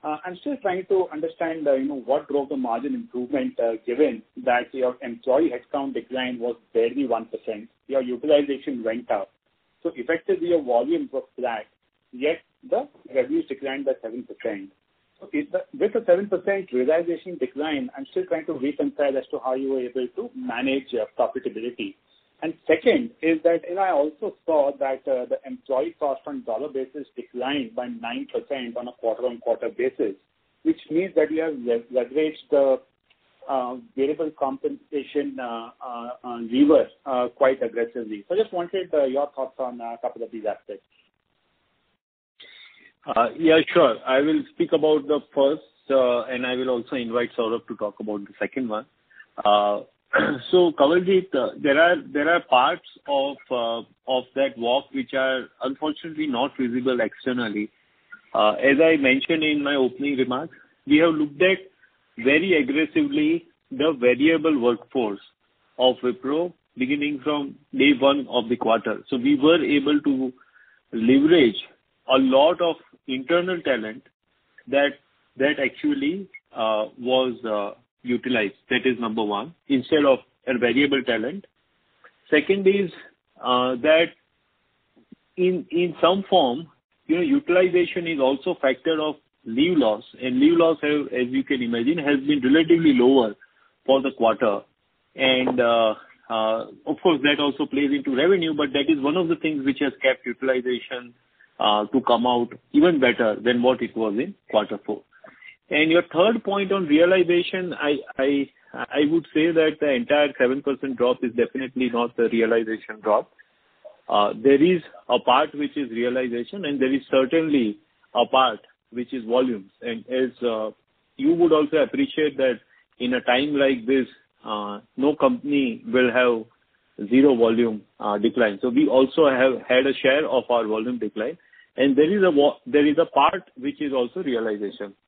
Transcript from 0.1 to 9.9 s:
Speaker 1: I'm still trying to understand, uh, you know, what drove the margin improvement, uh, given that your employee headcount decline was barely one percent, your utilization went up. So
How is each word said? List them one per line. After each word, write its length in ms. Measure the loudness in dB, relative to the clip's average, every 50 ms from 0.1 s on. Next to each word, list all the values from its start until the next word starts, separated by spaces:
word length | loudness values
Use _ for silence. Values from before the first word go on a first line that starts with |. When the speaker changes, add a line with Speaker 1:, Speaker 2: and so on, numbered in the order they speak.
| -10 -8 -10
Speaker 1:
I'm 120 | -14 -14 -10 -8
still 140 | -8 -8 -6 -4
trying 220 | -4 -4 -4 -4 _ 0
to 60 | 0 0 -2 -4
understand, 540 | -8 -8 -8 -6 _ -6 -6 -4 -4 0
uh, 80 | 0 0 0
you 80 | 0 -4
know, 100 | -6 -8 -2 -2
what 180 | -2 -2 -2 -2
drove 200 | -2 -2 -2 -2
the 60 | -4
margin 380 | -6 -4 -4 -4 -4 -4 -6 -6
improvement, 640 | -8 -8 -8 -8 -8 -6 -4 -4 -2 -2 -4 -4 -2
uh, 140 | -2 -2 -2 -4 _ -6
given 340 | 0 2 2 0 0 -6 -12 _ _ -6 -2
that 280 | 0 0 0 0 -4 -6
your 220 | -2 -2 -2 -2 -4 -10
employee 480 | -12 -12 -10 _ 0 2 2 2 0 -2
headcount 400 | -6 -10 _ -6 -6 -6 -4 -8
decline 440 | -8 -10 _ -6 -6 -6 -6 -6 -6
was 180 | -6 -6 -6 -6 _ _ _
barely 300 | 0 0 2 0 -2 -2 0
one 180 | 0 -2 -4 -8 -12
percent, 360 | -10 _ -8 -10 -10 -10 -18 _ _ _ _
your 140 | -4 -2 -2
utilization 840 | -2 -6 -6 0 2 2 2 2 -2 -6 -6 -6 -8 -8 -6 -6
went 260 | -6 -6 -6 -4 -4
up. 180 | -4 -4 -4 _ _ _ _ _ _ _ _ _ _ _ _
So 80 | -8